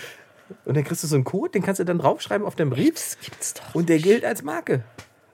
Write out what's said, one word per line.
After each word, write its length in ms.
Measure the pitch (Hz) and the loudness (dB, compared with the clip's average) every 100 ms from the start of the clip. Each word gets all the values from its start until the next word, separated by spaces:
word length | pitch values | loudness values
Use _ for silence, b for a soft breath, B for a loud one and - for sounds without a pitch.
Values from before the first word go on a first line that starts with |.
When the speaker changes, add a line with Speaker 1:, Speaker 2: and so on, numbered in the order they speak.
| B B B B B - | B B B B B -12
Speaker 1:
Und 120 | - 143 | 0 0
dann 80 | |
kriegst 180 | 143 170 | 0 -4
du 40 | 147 | 0
so 80 | |
einen 100 | 147 | 2
Code, 260 | 127 185 330 | 2 -2 0
den 100 | 208 | 0
kannst 180 | 180 196 | 0 0
du 40 | |
dann 140 | 175 175 | 0 2
draufschreiben 480 | 143 - - 208 208 | 2 0 -2 -2 -2
auf 80 | - | 0
deinen 140 | 151 | 0
Brief. 240 | 123 262 | 4 2
Speaker 2:
Das 240 | - - - | 2 -8 -10
gibt's 320 | - - - | -14 -10 -10
doch 200 | - - | -10 -6
Speaker 1:
Und 140 | 160 170 | -2 4
der 80 | 160 | 4
Speaker 2:
nicht. 80 | |
Speaker 1:
gilt 200 | 170 226 | 6 4
als 180 | - 233 | 2 -4
Marke. 400 | 277 320 - 143 113 - - _ _ | -6 -6 -2 -2 -2 -18 -20 _ _